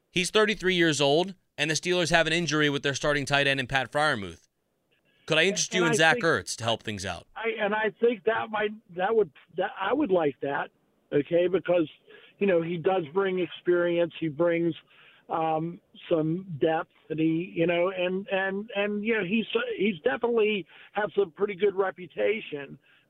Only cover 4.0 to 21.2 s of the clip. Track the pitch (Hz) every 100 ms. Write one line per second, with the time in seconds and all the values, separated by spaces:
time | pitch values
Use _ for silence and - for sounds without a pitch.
4 | 151 127 92 80 _ _ _ _ _ _
5 | _ _ - 156 180 185 - 185 170 147
6 | 160 151 165 127 87 - 113 113 - 104
7 | 95 85 - - 226 220 208 214 220 202
8 | 233 233 214 226 226 214 214 214 _ 170
9 | 190 226 185 - _ 160 196 214 196 262
10 | 277 185 151 - 139 143 180 _ _ _
11 | - 147 139 170 175 180 160 175 156 -
12 | _ - - - 202 170 165 175 156 190
13 | 156 175 196 185 170 - - 175 175 170
14 | 170 - 160 143 170 170 170 156 - _
15 | - _ - 170 160 160 165 170 _ -
16 | - 170 156 170 190 147 165 160 170 _
17 | - 156 160 160 185 180 165 175 180 185
18 | 180 185 196 196 190 196 220 202 208 208
19 | 214 220 175 226 202 226 480 415 196 175
20 | 247 269 233 233 214 208 170 - - -
21 | 208 -